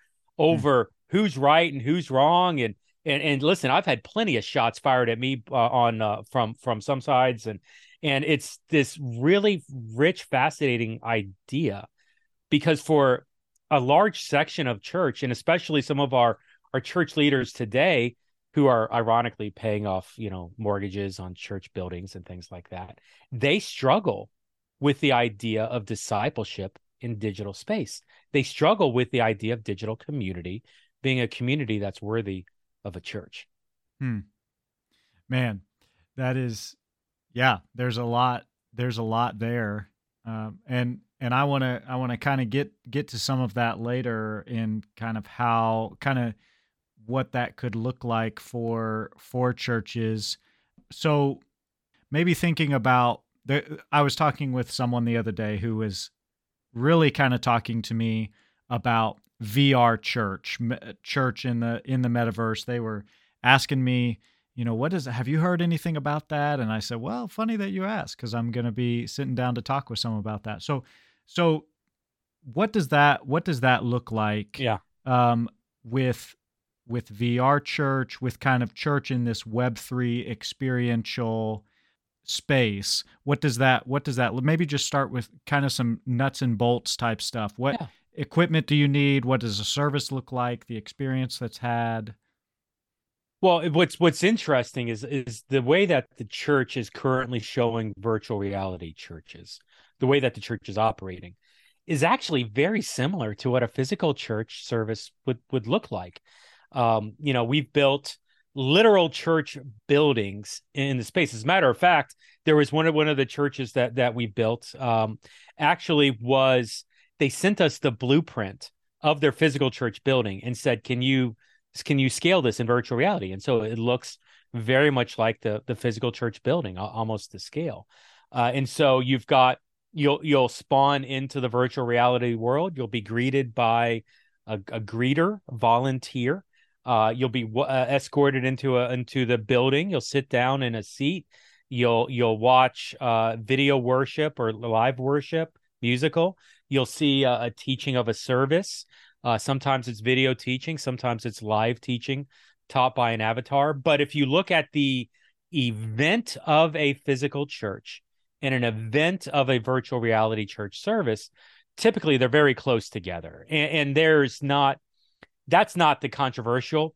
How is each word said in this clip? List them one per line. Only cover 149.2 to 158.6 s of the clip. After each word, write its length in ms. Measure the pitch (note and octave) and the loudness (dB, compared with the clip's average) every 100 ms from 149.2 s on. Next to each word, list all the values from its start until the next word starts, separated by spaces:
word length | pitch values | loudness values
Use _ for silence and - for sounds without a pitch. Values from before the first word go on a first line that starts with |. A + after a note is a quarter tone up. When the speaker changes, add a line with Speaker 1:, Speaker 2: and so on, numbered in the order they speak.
Speaker 2:
Uh, 140 | B2 A2+ | -2 -2
sometimes 500 | - C3+ C#3 C3+ B2 | 0 -2 0 0 -2
it's 140 | G#2+ | -4
video 320 | A2+ B2+ C3 | 0 2 2
teaching, 460 | B2+ - B2+ - D#3 | 0 -4 -6 -6 -6
sometimes 480 | - B2 B2 A#2 A#2+ | -6 -4 -4 -4 -6
it's 160 | - | -8
live 360 | G#2+ G#2+ A2+ A#2+ | -2 0 0 -2
teaching 480 | - A#2+ - C#3 C#3 _ _ _ _ | -6 -6 -4 -6 -8 _ _ _ _
taught 240 | C#3 B2+ | 2 2
by 160 | C3 A#2 | 2 0
an 80 | A2+ | 0
avatar. 540 | A2 A#2 A2+ C#3 C#3+ | -2 -2 -2 0 0
But 260 | D3 D#3+ C#3+ | 0 2 2
if 140 | D3 | 2
you 100 | D3 | 0
look 260 | C#3 D#3+ F#3 | 2 0 2
at 180 | E3+ C#3+ | 0 0
the 380 | D3 C#3 B2+ A#2 _ _ _ _ | -2 0 -2 -6 _ _ _ _
event 840 | D#3+ A#2+ G#2+ A2+ A2 D3+ A3+ A#3 - - | -2 -2 -2 -6 0 2 2 -2 -10 2
of 280 | D3+ D#3+ | 4 4
a 200 | D3+ C#3+ | 2 0
physical 500 | C3+ - C3+ C#3+ C#3+ C#3+ | 0 -2 -2 -2 -4 -8
church 560 | - G#2+ - - - _ _ _ _ | -6 -8 -8 -14 -20 _ _ _ _
and 140 | C#3 | -2
an 100 | C3 | 0